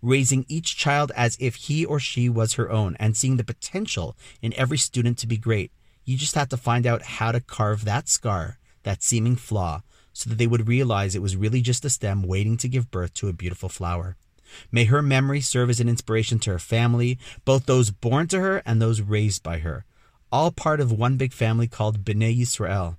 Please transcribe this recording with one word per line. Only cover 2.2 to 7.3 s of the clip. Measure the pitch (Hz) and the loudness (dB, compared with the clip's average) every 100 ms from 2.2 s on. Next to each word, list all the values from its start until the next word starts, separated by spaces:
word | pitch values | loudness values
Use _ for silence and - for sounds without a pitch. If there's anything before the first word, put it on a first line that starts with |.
| 123 | 2
was | 117 110 | 2 0
her | - 113 | 0 0
own | 110 101 85 | 0 0 0
and | 107 107 | 0 0
seeing | 131 131 | 2 0
the | |
potential | 110 120 - 185 214 - 82 - - - | -2 -8 -6 -6 -4 -4 -6 -10 -18 -8
in | 113 | -6
every | - 131 143 | -2 -2 0
student | - 127 117 120 | -2 0 0 0
to | 113 | -2
be | 113 | -4
great. | 110 110 92 _ _ _ | 0 0 -2 _ _ _
You | - 131 | -4 -4
just | 151 - | -2 0
had | 139 | -2
to | 127 | -2
find | - 120 120 | 0 2 2
out | 117 | 0
how | - - 110 | -2 -4 -2